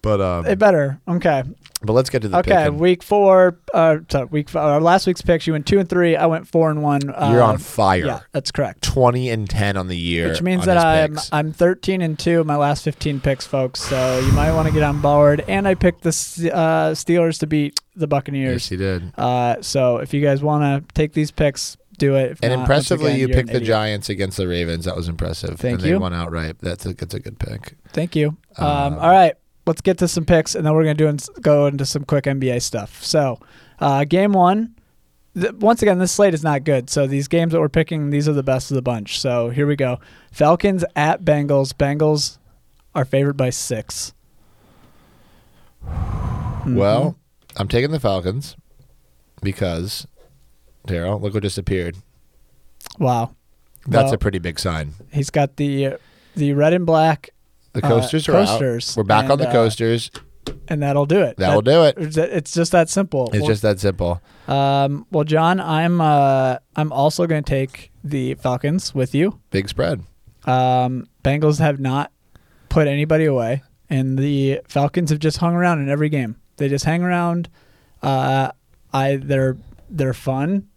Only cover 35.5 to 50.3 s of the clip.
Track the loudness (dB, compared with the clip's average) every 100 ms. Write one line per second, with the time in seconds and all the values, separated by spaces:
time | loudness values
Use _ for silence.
35.5 | 2 2 4 2 2 0 4 2 4 0
36.5 | -2 0 0 0 -2 0 0 0 0 2
37.5 | 0 0 0 -2 -2 -2 0 0 0 0
38.5 | -2 -2 -4 -2 -4 -6 -6 -2 -2 -2
39.5 | 0 0 0 -2 -4 -10 -20 _ 0 2
40.5 | 4 2 0 -2 0 0 0 2 0 2
41.5 | 0 0 -2 -2 2 2 2 -2 -10 _
42.5 | _ _ _ _ -4 0 2 0 0 -2
43.5 | -2 -6 -6 -8 -12 -12 _ _ _ _
44.5 | _ _ _ _ _ _ _ _ _ _
45.5 | _ -20 _ -10 -6 -4 -4 -6 -6 -6
46.5 | -6 -2 0 2 2 0 -4 _ _ _
47.5 | -8 -2 0 0 -2 -2 -2 -2 -6 -10
48.5 | -18 _ _ -20 _ _ _ _ _ -6
49.5 | -4 -4 -4 -6 -10 -14 _ -20